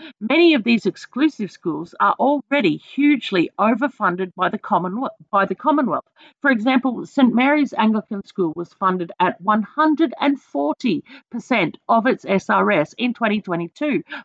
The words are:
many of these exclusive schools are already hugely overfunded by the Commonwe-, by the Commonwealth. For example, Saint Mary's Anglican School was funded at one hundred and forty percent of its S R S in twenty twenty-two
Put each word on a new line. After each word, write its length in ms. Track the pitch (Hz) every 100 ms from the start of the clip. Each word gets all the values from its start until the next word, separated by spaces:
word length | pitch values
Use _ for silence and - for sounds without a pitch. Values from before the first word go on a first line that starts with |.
| 311 -
many 320 | 214 311 339
of 100 | 302
these 220 | 226 233 202
exclusive 640 | - - 240 302 - 196
schools 460 | - 175 151 170 -
are 140 | 202 -
already 580 | 262 294 - 285 202 151
hugely 720 | - - 285 285 - 190 160 -
overfunded 760 | 208 233 277 - 202 175 190 180
by 140 | 180
the 100 | 208
Commonwe-, 500 | - 190 180 208 269 - -
by 140 | 202 190
the 100 | 190
Commonwealth. 500 | 294 302 247 139 - _ - _
For 80 | 285
example, 520 | 240 226 262 262 220 170
Saint 260 | - 254
Mary's 400 | 233 262 302 277
Anglican 500 | - 214 214 - 202 -
School 280 | - 175 151
was 160 | 170
funded 380 | _ 190 185 170 -
at 220 | 180 -
one 220 | 185 214
hundred 500 | 202 - 311 311 320 -
and 180 | 285 277
forty 640 | _ 277 285 302 247 160 - 269 _
percent 480 | 240 - 233 160 - -
of 160 | 233 220
its 200 | - -
S 220 | 190 -
R 240 | 202 196
S 220 | 190 151 -
in 160 | 247 233
twenty 260 | 226 208
twenty-two 640 | 190 170 170 - 302 202 - 285